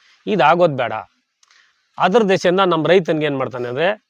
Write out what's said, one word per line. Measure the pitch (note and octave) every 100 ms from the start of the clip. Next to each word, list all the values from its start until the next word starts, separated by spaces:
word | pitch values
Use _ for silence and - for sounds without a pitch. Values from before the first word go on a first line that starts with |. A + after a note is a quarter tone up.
| _ _ -
ಇದಾಗೋದ್ | G3+ D3+ E3+ F3 C3
ಬೇಡ. | A#2 A2 F#2 _ _ _ _ _ _ _ _ -
ಅದ್ರ | F3 G3+ G3+
ದೇಶದಿಂದ | F#3 F3+ F#3
ನಮ್ | F#3+ E3 D3+
ರೈತನ್ಗೆ | F#3 F3 D#3+ D3+
ಏನ್ | C3+
ಮಾಡ್ತಾನೆ | B2 B2 A#2+
ಅಂದ್ರೆ | B2 F3 G#3+ _